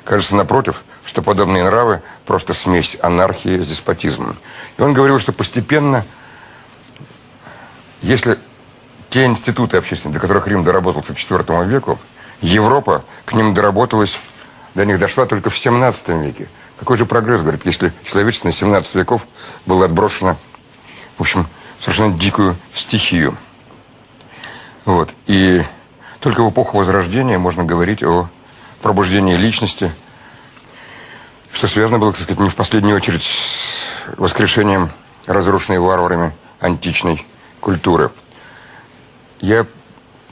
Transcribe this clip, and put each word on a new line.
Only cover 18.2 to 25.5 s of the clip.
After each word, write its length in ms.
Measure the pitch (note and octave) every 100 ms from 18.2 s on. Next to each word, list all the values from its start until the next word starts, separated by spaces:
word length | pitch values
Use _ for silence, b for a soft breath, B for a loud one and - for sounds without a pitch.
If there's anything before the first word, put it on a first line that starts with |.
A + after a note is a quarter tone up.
| G#2 - -
на 40 |
семнадцать 420 | - G2 G2+ F2
веков 280 | G2 F2+ A#2+ - B B B -
было 180 | F#2
отброшено, 520 | F#2 E2 G2+ - F#2 D#2 - - - - B B B -
в 40 |
общем, 260 | D#2+ F#2+ E2 B B B
в 60 |
совершенно 340 | - - G#2+ E2+
дикую 380 | G2 F#2+ G2 F2+ -
стихию? 600 | - - G#2+ - B2+ A2 - - - - - - - - - B B B B B B
Вот. 300 | - F2+ D#2+ - -
И 340 | G2 F#2+